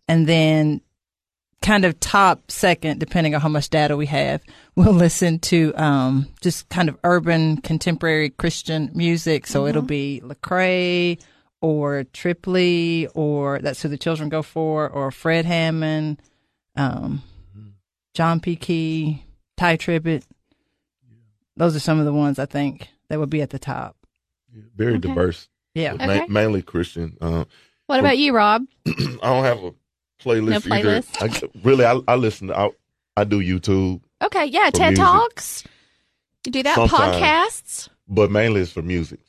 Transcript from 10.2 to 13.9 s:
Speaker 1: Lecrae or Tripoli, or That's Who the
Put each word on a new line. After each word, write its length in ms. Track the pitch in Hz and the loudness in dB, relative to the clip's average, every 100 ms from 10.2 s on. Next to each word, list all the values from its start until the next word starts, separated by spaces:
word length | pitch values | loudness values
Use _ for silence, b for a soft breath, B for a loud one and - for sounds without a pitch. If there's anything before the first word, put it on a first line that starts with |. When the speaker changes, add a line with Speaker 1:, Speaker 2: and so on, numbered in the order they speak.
| 127 | -12
Speaker 1:
Lecrae 960 | 143 - 185 185 185 180 180 175 170 b b b _ | -14 -4 0 0 0 0 0 0 -2 b b b _
or 440 | 160 151 143 139 131 | -2 0 -2 -4 -6
Tripoli, 960 | - 175 175 185 180 180 175 170 165 156 160 | -6 -4 -4 -2 2 2 2 0 -2 -4 -2
or 440 | 151 147 139 139 | -2 0 -2 -4
That's 220 | 143 131 | -6 -6
Who 80 | |
the 80 | 147 | -6